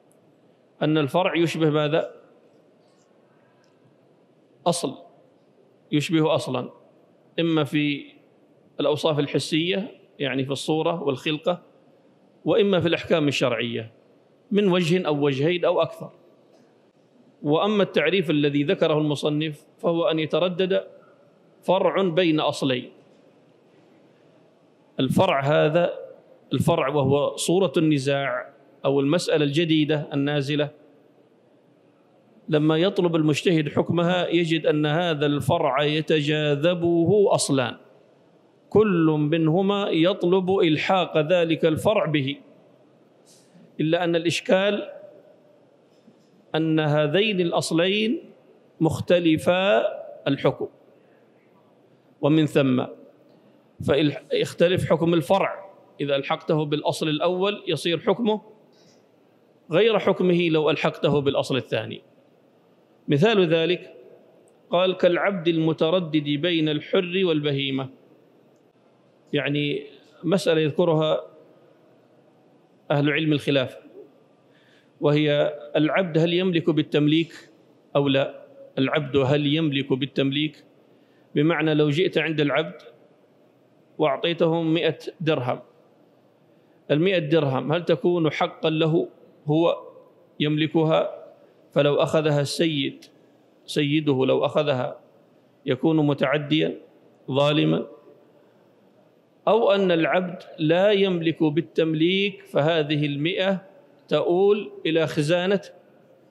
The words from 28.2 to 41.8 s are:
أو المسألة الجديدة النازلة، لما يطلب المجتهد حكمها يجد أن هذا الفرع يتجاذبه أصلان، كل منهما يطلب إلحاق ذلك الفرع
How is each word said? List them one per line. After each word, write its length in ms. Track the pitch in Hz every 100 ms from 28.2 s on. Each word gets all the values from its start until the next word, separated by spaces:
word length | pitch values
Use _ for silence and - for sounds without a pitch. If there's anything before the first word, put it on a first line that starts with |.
| 139 123 - - - -
أو 160 | 143 139
المسألة 440 | 139 175 - 160
الجديدة 640 | 147 143 170 160 151 151 151
النازلة، 580 | 143 143 147 135 147 143 - - _ _ _ _ _ _ _ _ _ _ _ _ _ _ _ -
لما 300 | 151 156 160
يطلب 380 | 190 202 175 165
المجتهد 520 | 156 143 202 160 147
حكمها 600 | - 160 165 170 180 170
يجد 380 | 170 165 165 165
أن 200 | 151 151
هذا 400 | 156 175 151 147
الفرع 560 | 143 135 175 151 131
يتجاذبه 1500 | 147 151 151 156 143 151 151 143 165 175 170 170 165 208 196
أصلان، 420 | 147 - 135 120 - - - _ _ _ _ _ _ _
كل 460 | 202 220 175 160 151 151
منهما 600 | 165 156 175 196 202 202
يطلب 680 | 160 170 202 175 190 185 196
إلحاق 600 | 170 147 - 190 165 160
ذلك 460 | 151 180 170 156
الفرع 420 | 165 151